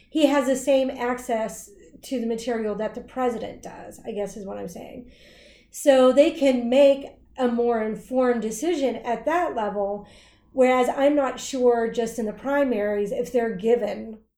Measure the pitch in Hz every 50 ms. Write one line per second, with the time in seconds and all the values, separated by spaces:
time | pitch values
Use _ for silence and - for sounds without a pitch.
0 | _ _ - 302 302 277 277 294 254 254 269 254 - 294 277 269 269 262 - -
1 | 240 240 254 247 - - 233 220 220 214 - - - - - - - - - -
2 | - - 269 247 226 226 233 226 - 254 240 226 220 214 208 196 214 214 - 247
3 | 240 - - 254 254 247 226 214 - - - - - 170 - - - - 214 -
4 | - 226 226 208 202 190 - 226 196 196 202 208 202 185 180 226 - - - -
5 | - - - _ - - - - - - - _ _ _ - - - 294 269 262
6 | 262 254 254 277 294 330 - - 269 277 254 247 240 233 254 269 285 277 277 277
7 | - - - _ _ _ _ - 262 240 233 233 240 240 240 226 214 220 220 214
8 | - - 254 254 254 247 240 233 208 220 220 - 294 339 349 294 269 247 233 226
9 | - 240 233 226 - 294 320 349 349 302 - 233 214 208 190 208 202 196 202 208
10 | 208 - - - - _ _ _ _ _ - 262 254 254 254 254 247 247 - 285
11 | 269 285 294 285 269 254 247 240 - - - 262 247 247 240 233 233 226 - 240
12 | 226 226 - - 220 208 208 - - 262 277 285 285 262 240 233 208 208 208 208
13 | 208 190 247 247 247 240 - 247 226 226 208 180 190 226 240 240 - 202 202 214
14 | 220 226 220 220 _ _ _